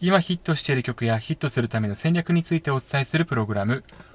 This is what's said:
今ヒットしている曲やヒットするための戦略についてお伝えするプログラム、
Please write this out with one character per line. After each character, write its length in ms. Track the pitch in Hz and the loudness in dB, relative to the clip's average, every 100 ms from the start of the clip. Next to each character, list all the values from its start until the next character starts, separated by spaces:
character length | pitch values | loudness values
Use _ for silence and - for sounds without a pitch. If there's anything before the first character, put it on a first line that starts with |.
今 180 | 175 190 | 2 2
ヒ 140 | - | 2
ッ 20 | 175 | -2
ト 180 | - | 0
し 80 | 156 | 0
て 120 | - | 0
い 20 | 131 | 0
る 60 | |
曲 240 | 123 - 117 | -2 -2 0
や 100 | 110 | 0
ヒ 160 | - | -2
ッ 40 | 160 | -4
ト 120 | 147 | -2
す 140 | - | 0
る 60 | 117 | 0
た 120 | 113 | 0
め 80 | 107 | -2
の 60 | |
戦 180 | 101 160 | 0 0
略 220 | 170 170 | 2 2
に 80 | 170 | 0
つ 120 | 165 | 2
い 60 | 165 | 0
て 100 | 147 | 0
お 80 | 135 | -2
伝 220 | - 143 | 0 -2
え 40 | |
す 120 | 131 156 | 0 0
る 80 | |
プ 120 | 170 120 | 0 0
ロ 100 | 107 | 0
グ 80 | |
ラ 100 | 104 | 0
ム、 200 | 101 131 - - - | 0 -2 -6 -20 -20